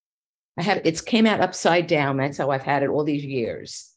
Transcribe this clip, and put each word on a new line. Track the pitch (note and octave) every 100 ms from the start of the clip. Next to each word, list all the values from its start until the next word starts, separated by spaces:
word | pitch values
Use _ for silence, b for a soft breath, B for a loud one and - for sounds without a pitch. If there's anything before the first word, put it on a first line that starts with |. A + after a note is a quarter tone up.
| _ _ _ _ _ -
I |
have, | F3 F#3
it's | D#3+ E3
came | - A3+ A3
out | G3+
upside | F#3 - F#3+ F3 E3+
down. | D#3 C#3 C3+
That's | C#3 C#3+
how | C#3+
I've | C3+
had | C3+ C#3+
it | C#3
all | B2+
these | D3+ D3
years, | C#3+ C3 G#2+ C#2 - - -